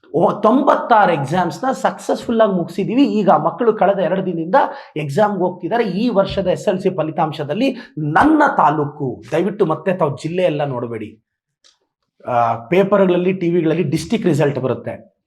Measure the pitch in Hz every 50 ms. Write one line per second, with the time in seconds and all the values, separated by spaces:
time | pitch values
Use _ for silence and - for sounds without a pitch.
0 | _ _ - 170 185 190 170 - - 214 247 285 294 - - - - - 240 214
1 | 196 180 165 147 135 127 170 185 175 165 - - 254 269 240 - - 190 196 -
2 | - - - 214 - - 233 220 220 202 190 175 160 165 - 214 185 156 214 269
3 | 285 214 202 214 190 196 165 151 151 165 - - 247 220 214 - 185 185 196 196
4 | 175 156 185 190 - 185 170 165 160 175 220 277 349 - - - - - - 151
5 | 151 139 135 190 214 202 202 175 180 180 185 - 175 156 214 240 233 196 170 196
6 | 240 247 196 196 190 - - 196 180 180 160 143 - 214 185 185 - 185 - -
7 | 151 156 151 175 160 156 - - 143 135 147 208 269 269 262 - - - - 151
8 | 156 147 160 190 247 302 320 302 294 269 - - 156 147 147 151 143 143 - -
9 | 139 127 - - - - 151 165 180 208 202 - 190 160 156 151 - 190 180 185
10 | 165 143 135 - - 156 170 180 180 170 151 147 147 143 131 120 123 117 117 110
11 | 110 113 - _ _ _ _ _ _ _ _ _ _ _ _ _ _ _ _ _
12 | _ _ _ _ - - 123 120 117 117 113 117 - - 175 190 196 190 208 196
13 | 196 180 180 180 180 190 190 185 175 165 170 175 156 160 151 165 180 139 160 160
14 | - - 240 - - 175 147 143 156 139 - 123 131 120 117 - - - - -
15 | - _ _ _ _